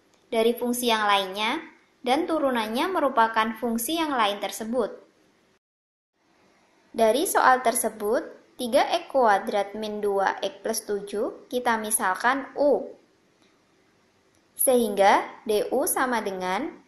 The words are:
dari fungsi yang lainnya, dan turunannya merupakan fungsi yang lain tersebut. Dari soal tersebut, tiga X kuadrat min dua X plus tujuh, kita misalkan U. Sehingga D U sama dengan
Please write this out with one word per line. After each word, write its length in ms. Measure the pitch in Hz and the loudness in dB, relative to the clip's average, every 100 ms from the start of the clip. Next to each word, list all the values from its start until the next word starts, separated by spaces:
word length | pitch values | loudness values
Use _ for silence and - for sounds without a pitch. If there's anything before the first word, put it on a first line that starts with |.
| _ _ _ | _ _ _
dari 240 | 226 226 | 0 2
fungsi 400 | 240 247 240 247 | 2 -2 -2 0
yang 160 | 220 208 | 2 2
lainnya, 560 | 202 190 190 220 311 - - _ _ | 2 0 -4 -4 -4 -8 -20 _ _
dan 240 | 240 277 359 | -2 0 0
turunannya 600 | 311 269 247 214 233 349 | 0 0 0 -2 -2 -2
merupakan 680 | 359 277 226 220 220 226 226 | 0 0 2 2 2 -2 -2
fungsi 400 | 240 226 226 330 | -4 -4 -2 -2
yang 160 | 311 | -2
lain 240 | 262 208 202 | 0 0 0
tersebut. 600 | 196 - 220 247 202 - - _ _ _ _ _ _ _ _ _ _ _ _ _ _ _ _ _ _ | -6 -8 -4 -2 -4 -6 -20 _ _ _ _ _ _ _ _ _ _ _ _ _ _ _ _ _ _
Dari 360 | 233 226 240 381 | 2 2 4 2
soal 360 | 359 254 254 | 4 6 6
tersebut, 600 | 240 226 226 - 208 262 - - _ - | 2 0 -4 -4 -2 -2 -4 -14 _ -12
tiga 240 | 247 262 - | 0 0 2
X 200 | 349 - | -2 -2
kuadrat 600 | 269 233 196 226 208 202 214 | 2 4 4 2 -2 -2 -6
min 240 | 214 208 | -8 -4
dua 360 | 202 196 196 196 | -2 0 0 -2
X 160 | 196 - | -6 -6
plus 200 | 208 226 | -6 -6
tujuh, 640 | - 202 - 208 294 - - | -4 -6 -4 -4 -4 -6 -8
kita 280 | 247 247 226 | -4 0 -2
misalkan 680 | 214 - 202 185 233 277 269 - | -2 -2 -2 0 0 0 -4 0
U. 360 | 285 214 - - _ _ _ _ _ _ _ _ _ _ _ _ _ _ _ - | 2 2 0 -14 _ _ _ _ _ _ _ _ _ _ _ _ _ _ _ -2
Sehingga 720 | 277 247 220 196 196 294 - - | 2 2 2 4 4 4 2 -10
D 240 | 220 208 - | -2 -2 0
U 160 | 240 | 0
sama 400 | 311 370 254 233 | 0 0 -2 -2
dengan 480 | 202 190 180 190 330 - | -4 -4 -4 -2 -4 -10